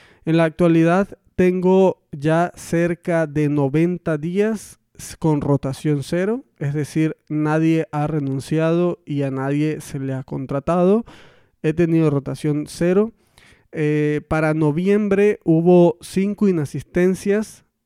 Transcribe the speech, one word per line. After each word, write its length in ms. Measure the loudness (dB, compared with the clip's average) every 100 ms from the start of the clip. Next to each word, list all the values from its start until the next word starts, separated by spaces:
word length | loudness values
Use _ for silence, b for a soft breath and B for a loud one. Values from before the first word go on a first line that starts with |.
| b b -2
En 100 | 2
la 100 | 0
actualidad 760 | 2 2 4 4 2 0 -8 _ 0
tengo 640 | 0 2 2 4 4 0 _
ya 400 | -6 0 0 0 -4
cerca 720 | -6 -2 -2 -2 -2 -2 -2
de 200 | 0 0
noventa 680 | 0 0 0 0 -2 -4 -4
días 640 | -2 -2 -2 -2 -10 -20 _ -20
s-, 200 | -20 -4
con 240 | -2 0
rotación 600 | 0 0 -2 -6 -2 -4
cero, 400 | -2 -4 -2 -4 -8 _
es 140 | -6
decir, 440 | -4 -4 -2 -2 -4 -6
nadie 580 | -4 0 0 2 0 -2
ha 160 | -4 -2
renunciado 920 | -2 -4 -6 -4 -2 0 0 -2 -4 -6
y 180 | -4
a 80 | -4
nadie 500 | -4 -2 -2 -2 -4
se 180 | -8 -8
le 140 | -6
ha 100 | -8
contratado. 800 | -8 -10 -6 -6 -2 2 2 2 B B B B B _
He 120 | -4
tenido 360 | 0 2 2 2
rotación 560 | 0 -4 -6 -4 -4 -6
cero. 440 | -4 0 2 0 b b b b b b -4
Eh, 460 | 0 0 0 -2 -4
para 260 | -2 0
noviembre 880 | 2 0 0 0 0 2 2 2 0
hubo 540 | 0 2 6 6 6 2
cinco 480 | -6 -4 -2 0 0
inasistencias 1200 | 0 -2 -8 -6 0 0 0 -2 -2 -4 -12 _ _